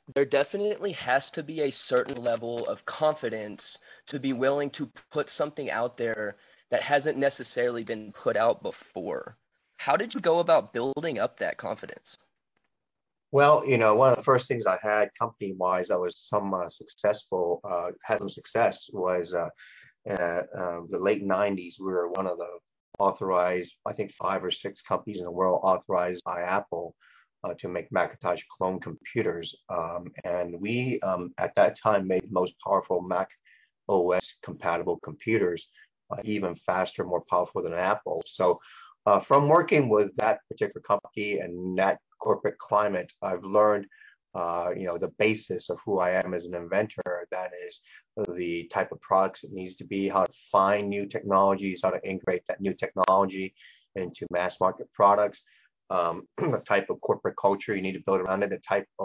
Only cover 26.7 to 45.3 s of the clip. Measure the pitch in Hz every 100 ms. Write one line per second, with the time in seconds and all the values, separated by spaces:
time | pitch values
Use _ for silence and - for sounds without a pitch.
26.7 | 85 87 - _ - _ _ 76 85 92
27.7 | 90 - - - - 90 87 - - 92
28.7 | 92 - 78 - 120 107 85 82 - -
29.7 | 90 82 87 87 - 90 87 87 87 101
30.7 | 120 127 113 95 90 87 - 90 - 98
31.7 | - 113 104 95 92 92 92 90 - -
32.7 | 98 - 90 90 90 95 _ _ - _
33.7 | _ - 98 87 90 - - - 85 90
34.7 | 87 87 85 - 76 - 110 95 85 -
35.7 | _ - _ _ 110 113 104 92 87 -
36.7 | 92 92 - 90 87 - 87 87 98 87
37.7 | 85 92 104 - 82 - - 92 87 -
38.7 | - - _ - 98 - 139 143 165 170
39.7 | 165 131 107 104 - 107 107 - - 104
40.7 | - - 101 - - 104 101 90 87 90
41.7 | 92 95 92 _ _ - 98 104 - -
42.7 | 104 104 98 87 - 98 90 98 101 107
43.7 | 104 98 - - _ _ 95 85 87 87
44.7 | 87 92 85 90 - 110